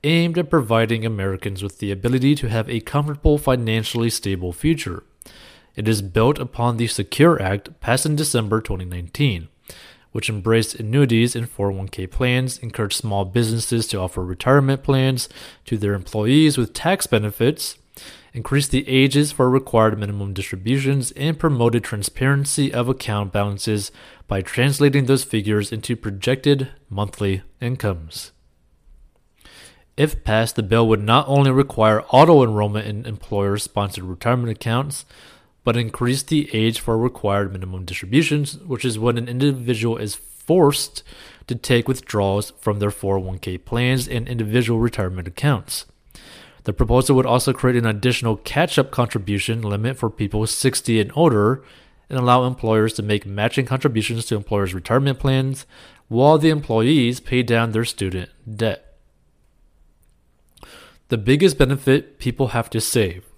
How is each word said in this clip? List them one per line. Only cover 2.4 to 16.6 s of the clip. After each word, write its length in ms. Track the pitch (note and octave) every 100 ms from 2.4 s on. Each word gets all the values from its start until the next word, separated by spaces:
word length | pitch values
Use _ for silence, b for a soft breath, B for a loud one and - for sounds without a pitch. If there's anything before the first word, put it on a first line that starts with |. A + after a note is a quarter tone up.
| A#2+
have 200 | A2+ A2
a 120 | A#2
comfortable, 560 | - C#3+ D3 D3 D3+ D3
financially 720 | C#3 B2+ A2+ A2+ G#2+ A#2+ A#2
stable 420 | - G2 F#2+ F2+
future. 520 | E2+ D#3 D#3 - E2+ _ _ B B B B B -
It 100 | G#2+
is 140 | G#2+
built 360 | G2 G2+ A#2 D3
upon 380 | B2+ - A#2+ A#2
the 120 | A#2
Secure 540 | - G2 - E3 C#3+
Act 380 | F#2+ G2+ - -
passed 260 | - B2+ D#3
in 120 | D3+
December 420 | D3+ B2 G#2+ G#2+
twenty 240 | - F#2
nineteen, 640 | F2+ F2 E2+ - C#3+ F#2 E2 _ B B B B B
which 180 | A2 -
embraced 460 | G#2+ G2+ A2+ A2+ -
annuities 580 | G#2+ C3 C3+ A2+ A#2+
in 120 | A#2 A#2
four 260 | - G2+
oh 40 | G2
one 120 | F#2+
K 200 | - F#2
plans, 500 | - B2+ B2+ B2+ -
encouraged 400 | A#2 - G#2 -
small 260 | A2 G2
businesses 640 | F#2 A2 A2 A2+ - A#2 A2
to 140 | G2+
offer 200 | F#2 -
retirement 640 | F#2 F#2 B2+ C#3+ C3+ C3+
plans 460 | C#3 C3+ C3 B2+ - B B B
to 140 | - A2
their 160 | G2+
employees 640 | G2+ - A2 G#2+ C#3+ D#3
with 160 | C3+